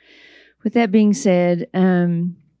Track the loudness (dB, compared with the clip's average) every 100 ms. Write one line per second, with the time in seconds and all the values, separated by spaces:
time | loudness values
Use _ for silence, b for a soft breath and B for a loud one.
0 | B B B B B B -6 -2 0 2
1 | 2 0 0 2 2 -2 -4 -2 0 2
2 | 0 -2 -4 -8 _ _